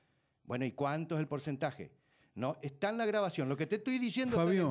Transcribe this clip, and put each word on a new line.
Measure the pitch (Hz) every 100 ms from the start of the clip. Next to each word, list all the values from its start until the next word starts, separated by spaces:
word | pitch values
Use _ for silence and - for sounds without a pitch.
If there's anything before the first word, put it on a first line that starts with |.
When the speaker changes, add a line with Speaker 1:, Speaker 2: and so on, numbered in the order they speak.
| _ _ _ _
Speaker 1:
Bueno, | - 123 131
¿y |
cuánto | - 143 156 165 156
es |
el | 151
porcentaje? | 139 151 135 151 - 82 _ _ _ _ 123
No, | 127 123
está | 143 139 202
en | 226
la | 220
grabación. | 214 190 - 131
Lo | 135
que | 156
te | 214
estoy | 254 254
diciendo | 240 233 254 220
está |
en | 170 190
el |
Speaker 2:
Fabio, | 151